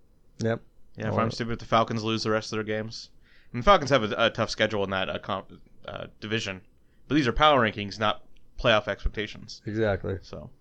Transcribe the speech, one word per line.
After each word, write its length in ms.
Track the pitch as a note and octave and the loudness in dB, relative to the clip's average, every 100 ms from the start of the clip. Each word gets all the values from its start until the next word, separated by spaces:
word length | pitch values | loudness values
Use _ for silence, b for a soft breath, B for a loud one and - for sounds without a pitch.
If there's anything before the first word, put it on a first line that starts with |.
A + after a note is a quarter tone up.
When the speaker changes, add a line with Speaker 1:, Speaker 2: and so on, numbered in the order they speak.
| - _ _ - | -20 _ _ -4
Speaker 1:
Yep. 180 | A2+ A2+ - - - - | -2 -2 -6 -20 -20 -8
Speaker 2:
Yeah, 100 | A2 | -2
if 40 | |
Speaker 1:
All 60 | G#2 | 0
Speaker 2:
I'm 60 | A2+ | 0
Speaker 1:
right. 60 | |
Speaker 2:
stupid, 220 | - A#2 | -2 -4
if 40 | A#2 | -6
the 60 | A2 | 2
Falcons 360 | A2+ A2 A2+ | 2 2 0
lose 180 | A2 A2 | -2 -2
the 80 | A2 | 0
rest 220 | A2 - | 0 0
of 40 | A2 | -4
their 80 | |
games. 460 | G#2+ G#2+ A2 - - - b b b | -4 -4 -6 -10 -16 -20 b b b
And 100 | A#2+ | 0
the 20 | |
Falcons 260 | D#3+ F#3+ C3 | 6 6 6
have 140 | C3+ G#2+ | 2 2
a, 40 | - A2+ | 2 2
a 40 | |
tough 200 | - G#2+ | 2 -2
schedule 340 | - A2 G#2 | 2 0 2
in 60 | G2 | -2
that, 180 | F#2+ E2+ | -2 -2
uh, 80 | F#2+ | -4
comp-, 340 | - F#2+ - F2+ - - - | -4 -6 -8 -18 -20 -18 -14
uh, 200 | G2 - - | -12 -12 -12
division. 400 | G#2+ A2 G2+ F#2+ - _ _ _ - | -6 -4 -4 -8 -14 _ _ _ -2
But 80 | C#3+ | 0
these 120 | B2 | 2
are 40 | |
power 280 | A2+ D3+ C#3 | 4 6 6
rankings, 380 | A2 G#2 G2+ G2 | 4 0 -8 -2
not 240 | G#2+ - - - - - | -2 -2 -8 -20 -14 -2
playoff 300 | B2 G#2+ G#2+ | 4 4 2
expectations. 720 | G2 - - G#2 - - - - | -2 -2 -2 -6 -10 -16 -14 -8
Speaker 1:
Exactly. 520 | G#2+ G#2+ F#2+ G2 F#2+ | -2 0 0 -4 -8
Speaker 2:
So. 280 | - D#2+ - - | -10 -16 -16 -20